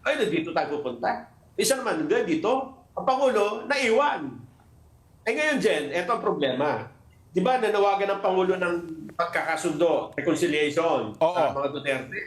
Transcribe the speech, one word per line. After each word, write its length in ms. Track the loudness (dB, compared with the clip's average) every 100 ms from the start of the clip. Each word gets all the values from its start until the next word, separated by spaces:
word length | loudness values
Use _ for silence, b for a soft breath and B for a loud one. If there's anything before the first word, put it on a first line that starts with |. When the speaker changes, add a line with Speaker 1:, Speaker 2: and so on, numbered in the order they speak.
Speaker 1:
ay, 160 | 0 0 0
dito 240 | 0 -2
tayo 320 | -2 -2 -4
pupunta. 480 | -6 -4 -4 -4 -8 -20 -16
Isa 240 | -4 0 0
naman, 240 | -2 -2
hindi, 160 | 0 0 2
dito, 220 | 0 0 0 -2 -14 _
ang 160 | -6 0
Pangulo, 560 | 2 2 2 0 -2
naiwan. 720 | -2 0 2 4 4 0 -6 -12 -18 -20 -20 -20 -20 -20 _ -8
Eh, 80 | -4
ngayon, 320 | 0 2 2
Jen, 220 | 2 0 0
eto 160 | -4 -2
ang 140 | -2
problema. 640 | 0 0 0 0 0 -2 -6 -16 -20 -20 -6
Di 80 | 0
ba, 160 | 2 2
nanawagan 540 | 2 2 2 2 0
ng 100 | 0
Pangulo 380 | 2 2 2 2
ng 160 | 0 -2 -6 -12 -12
pagkakasundo, 960 | -4 -2 -2 -2 -2 -2 2 2 2 -2 -4
reconciliation, 960 | -2 0 2 2 2 2 2 0 -2
Speaker 2:
Oo. 200 | 0 0 2
Speaker 1:
sa 160 | 0
mga 160 | 0 -4
Duterte? 480 | -4 -4 -4 -6 -12